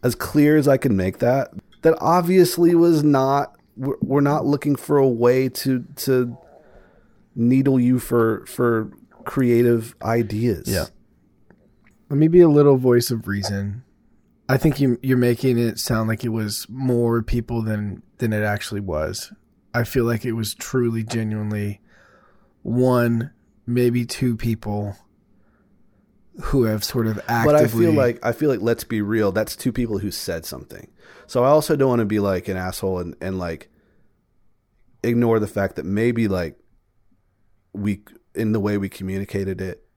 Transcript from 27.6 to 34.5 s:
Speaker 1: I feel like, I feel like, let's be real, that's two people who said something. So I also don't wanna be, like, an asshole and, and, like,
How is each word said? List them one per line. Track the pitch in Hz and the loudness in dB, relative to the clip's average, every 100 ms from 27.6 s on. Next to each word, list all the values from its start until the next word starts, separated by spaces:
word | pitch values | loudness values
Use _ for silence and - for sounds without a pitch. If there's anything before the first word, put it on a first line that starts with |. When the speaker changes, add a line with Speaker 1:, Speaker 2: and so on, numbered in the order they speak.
Speaker 1:
I | 147 | 4
feel | 113 165 | 2 2
like, | 151 127 117 | 4 2 0
I | 117 | -4
feel | 113 151 | -2 0
like, | 123 | 0
let's | 107 113 | 0 -2
be | - 113 | -2 -4
real, | 101 110 104 | -2 0 0
that's | 95 110 - | 0 -4 -4
two | - | -6
people | 117 120 101 | -4 -4 -4
who | 101 | -6
said | - - 85 | -8 -8 -8
something. | 80 64 - - - _ - - - | -8 -14 -16 -20 -20 _ -20 -20 -6
So | 127 | 0
I | 127 | 4
also | 151 147 156 | 2 2 0
don't | 135 | 2
wanna | 123 | 2
be, | 107 107 | 0 0
like, | 101 92 95 | 0 -2 -4
an | 92 | -6
asshole | 92 - 98 92 | -6 -6 -4 -4
and, | 87 - | -8 -10
and, | 92 95 | -8 -6
like, | 87 80 - _ _ _ _ _ _ _ _ | -6 -10 -14 _ _ _ _ _ _ _ _